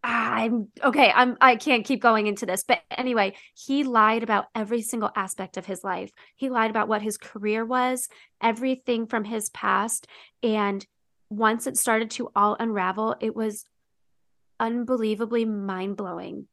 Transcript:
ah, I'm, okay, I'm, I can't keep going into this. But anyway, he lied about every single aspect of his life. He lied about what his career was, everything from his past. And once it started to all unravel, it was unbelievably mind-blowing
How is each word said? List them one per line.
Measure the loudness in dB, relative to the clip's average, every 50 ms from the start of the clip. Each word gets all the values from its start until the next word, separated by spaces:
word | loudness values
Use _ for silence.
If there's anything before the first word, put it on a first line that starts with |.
| -2
ah, | -2 -2 0 0 0 0
I'm, | 0 0 0 0 0 -2 -6 _ 0 0
okay, | 2 6 6 6 6 8
I'm, | 6 4 4 6 6
I | 8 8 8
can't | 6 2 0 0 0 2
keep | -2 -2 2
going | 4 4 4 4 2
into | 0 -2 -4 -4
this. | -4 -4 -4 0
But | 0 0 0 _ _
anyway, | -8 -6 -4 -2 0 0 0 0 -2 -10 -20 -20 _
he | -20 -6 -2 -2 0 0
lied | 2 4 4 4 4 4 0 0
about | 0 0 0 0 -2 _
every | -6 -4 -2 -2 -4
single | -2 -4 -4 -4 -4 -2 -2
aspect | -4 -6 -6 -6 -8 -10 -8 -8
of | -12 -8
his | -8 -10 -8 -6
life. | -6 -6 -6 -8 -10 _ _ -20 _ _
He | _ -6 -2
lied | 0 2 0 2
about | 2 0 0
what | 0 0 -2 -2
his | -4 -6
career | -8 -12 -16 -14 -6 -2 -2 -2 -2 -2
was, | 0 0 0 2 0 0 -4 -6 -10 -12 -20 -20 _ _ _
everything | 0 0 0 2 0 -2 -2 -2 _ -2 -2 -2 -2
from | -2 -2 -4 -4
his | -4 -6 -6 -6 -8
past. | _ -4 -2 0 0 2 0 -2 -4 -8 -8 _ -20 -20 -20 _ _ _
And | -2 0 0 0 0 -2 -2 -4 -8 _ _ _ _ _ _ _ _ _
once | -4 2 2 2 2 2 -4
it | -4 -2
started | -2 0 2 2 0 0 -4
to | -6 -8 -10 -2 _
all | 2 4 4 2 0
unravel, | -2 -4 -2 -2 -2 -2 -2 -2 -2 -2 -2 -2
it | -4 -6 -4
was | -4 -4 -4 -6 -8 -16 _ _ _ _ _ _ _ _ _ _ _ _ _ _ _ _ _ _ _
unbelievably | -4 -2 -2 -4 -2 -2 -2 0 0 0 0 -2 -2 -2 0 0 0
mind-blowing | 0 -2 -4 -4 -6 -6 -4 -6 -6 -6 -6 -8 -8 -8 -10 -10 -10 -12 -14 -14 _